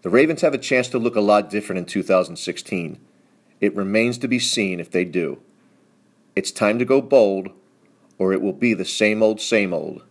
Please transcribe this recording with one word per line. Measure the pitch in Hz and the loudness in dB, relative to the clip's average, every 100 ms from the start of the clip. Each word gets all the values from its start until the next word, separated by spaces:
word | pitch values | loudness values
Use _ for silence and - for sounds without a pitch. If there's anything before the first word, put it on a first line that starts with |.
The | 92 | 2
Ravens | 120 156 156 | 4 4 2
have | 160 | 0
a | 135 | 0
chance | - 131 123 | 0 0 0
to | 127 | -2
look | 117 113 | 0 0
a | |
lot | 101 104 101 | 4 4 2
different | 104 - 95 | -6 -4 -6
in | 87 | -4
two | 101 | -6
thousand | - 95 87 85 | 2 2 2 -8
sixteen. | - - - 95 82 - _ _ _ _ _ _ | -10 -10 -6 -6 -6 -12 _ _ _ _ _ _
It | 104 | -2
remains | 101 95 110 120 120 | 0 -2 0 0 -2
to | 127 | -2
be | 123 | -2
seen | - - 98 87 | -2 -2 -2 -4
if | 82 | -2
they | 90 90 | -2 0
do. | 90 78 - _ _ _ _ _ _ _ _ _ - | -2 -4 -8 _ _ _ _ _ _ _ _ _ -6
It's | - | -6
time | - 104 113 | 0 0 0
to | 123 | 2
go | 135 | 2
bold, | - 135 104 98 95 - _ _ _ _ _ _ | 4 4 4 2 -6 -16 _ _ _ _ _ _
or | 95 | 0
it | 95 | 2
will | 98 | 0
be | 95 120 | 0 0
the | 101 | 0
same | 92 - 107 107 | -4 0 0 4
old, | 110 107 | 2 0
same | - 113 95 | 0 0 2
old | 85 78 76 _ | -2 -6 -12 _